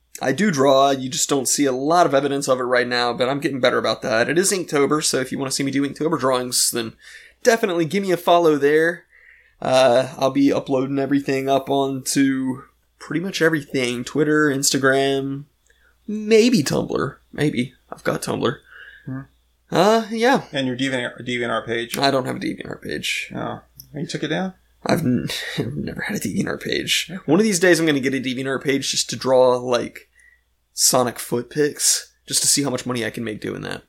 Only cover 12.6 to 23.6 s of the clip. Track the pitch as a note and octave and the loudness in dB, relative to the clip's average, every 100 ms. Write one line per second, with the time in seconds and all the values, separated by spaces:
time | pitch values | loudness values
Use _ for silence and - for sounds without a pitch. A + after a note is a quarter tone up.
12.6 | - _ _ _ - C#3+ F#3+ - D#3+ D#3+ | -12 _ _ _ -6 -6 -4 0 0 0
13.6 | - C3+ B2 B2 B2 C#3 D3+ D3+ D3+ C3+ | -4 -2 -2 -4 -4 0 2 4 2 2
14.6 | C#3+ C#3 C3+ C3+ C#3 C#3 C3+ C#3 C#3+ _ | 0 2 2 2 2 0 -2 -8 -10 _
15.6 | _ _ _ _ - G#3+ G#3+ A3+ A#3+ G#3+ | _ _ _ _ -10 -8 4 6 6 4
16.6 | B2+ D3 - - G#2+ - _ - D3 - | 2 -2 -2 -2 -2 -6 _ -2 -2 0
17.6 | B2+ _ _ - - - - A2 A2 - | -6 _ _ -6 -4 -4 -4 -2 -2 -4
18.6 | _ - - - - C3 C3+ _ _ _ | _ -20 -20 -18 -14 -12 -14 _ _ _
19.6 | _ D3+ G3 A3+ G#3 A3+ A#3 A#3+ - C#3+ | _ 2 4 4 0 0 2 2 0 -4
20.6 | C3 B2 C3+ C3 A#2+ - A#2 B2 A#2 A2+ | -4 -2 -2 -2 -6 -8 -6 -4 -2 -4
21.6 | A2+ A#2 A#2 B2+ C#3 C3+ B2+ B2 - - | -4 -6 -4 0 0 0 -2 -6 -8 -8
22.6 | - - - - - - - - A#2 A2+ | -10 -12 -8 -8 -6 -6 -8 -8 -8 -10